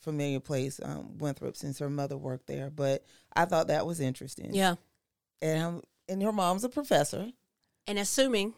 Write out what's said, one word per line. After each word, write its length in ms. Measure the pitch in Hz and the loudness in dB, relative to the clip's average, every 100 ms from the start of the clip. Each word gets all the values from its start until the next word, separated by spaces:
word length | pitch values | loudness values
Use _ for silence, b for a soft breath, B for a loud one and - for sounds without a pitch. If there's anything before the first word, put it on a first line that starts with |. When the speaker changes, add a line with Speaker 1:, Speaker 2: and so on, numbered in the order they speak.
Speaker 1:
familiar 380 | - 151 143 135 | -6 -2 0 -2
place, 400 | 135 139 139 - | -2 -2 -2 -4
um, 340 | - 147 - - | -8 -8 -10 -6
Winthrop, 380 | 151 135 139 - | -6 -4 -6 -6
since 240 | 143 131 | -8 -6
her 100 | 143 | -4
mother 280 | 143 139 139 | -2 -4 -4
worked 280 | 143 127 - | -6 -8 -8
there. 220 | 139 139 | -8 -6
But 340 | 151 139 135 b b b - | -2 0 0 b b b 2
I 100 | 175 | 4
thought 220 | 170 156 | 4 4
that 160 | 151 - | 2 0
was 120 | 170 | -2
interesting. 540 | 131 131 135 - - | -2 -4 -10 -12 -4
Speaker 2:
Yeah. 220 | 196 190 175 _ _ _ _ _ _ | 2 2 2 _ _ _ _ _ _
Speaker 1:
And, 220 | 156 156 | 0 0
um, 200 | 170 170 - _ - | 0 -4 -12 _ -6
and 140 | 190 | -2
her 100 | 202 | 0
mom's 320 | 214 175 190 | 2 2 2
a 60 | 240 | 0
professor. 640 | 277 285 170 147 - 208 - _ _ _ _ - | -4 2 4 4 -2 -8 -12 _ _ _ _ -4
Speaker 2:
And 100 | 202 | -2
assuming 560 | 202 - 269 220 202 | 2 4 6 4 0